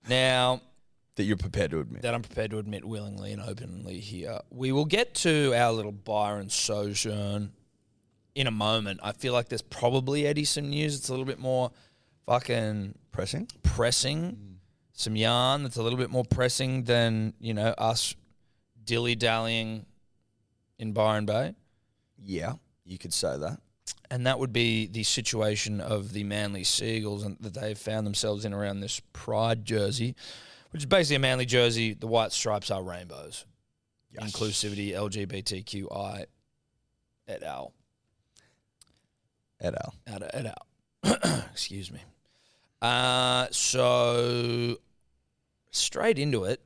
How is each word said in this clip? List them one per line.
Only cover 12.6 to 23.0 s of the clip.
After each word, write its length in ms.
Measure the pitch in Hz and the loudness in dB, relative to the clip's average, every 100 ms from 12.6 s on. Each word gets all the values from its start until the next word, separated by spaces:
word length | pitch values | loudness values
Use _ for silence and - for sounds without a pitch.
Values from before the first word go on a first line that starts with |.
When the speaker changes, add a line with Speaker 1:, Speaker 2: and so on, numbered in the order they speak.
| 110 107 98 - _ | 0 -2 -6 -10 _
Speaker 2:
Pressing? 380 | - 95 139 226 - | -6 -4 -4 -8 0
Speaker 1:
pressing. 680 | - - 117 123 131 151 175 | 2 4 4 4 2 0 -4
Speaker 2:
Mm. 160 | 110 101 95 _ _ _ | -6 -14 -20 _ _ _
Speaker 1:
Some 220 | - - 107 | -6 -2 2
yarn 460 | 110 120 127 143 | 4 4 4 2
that's 120 | 139 120 | -2 -2
a 60 | |
little 140 | 113 127 | 0 0
bit 100 | 127 | 0
more 140 | 127 | 0
pressing 600 | 117 - 127 - 131 131 117 | 2 2 2 2 0 0 4
than, 480 | 120 117 110 110 - | 4 4 2 0 -4
you 140 | 113 | -4
know, 200 | 107 110 - | 0 0 2
us 380 | 113 117 - - _ _ _ _ _ _ 107 | 0 2 -2 -4 _ _ _ _ _ _ -2
dilly-dallying 1000 | 117 120 117 117 113 113 113 110 110 - _ _ _ _ _ _ _ _ _ | 0 0 2 2 2 2 0 -2 -6 -12 _ _ _ _ _ _ _ _ _
in 140 | 110 | -4
Byron 320 | 107 107 107 104 | 2 4 4 2
Bay. 300 | 107 151 202 _ _ _ _ _ _ | 0 -2 -6 _ _ _ _ _ _
Speaker 2:
Yeah, 300 | 98 90 82 143 _ _ - | -8 -6 -4 -8 _ _ -16
you 120 | |
could 160 | 92 | -12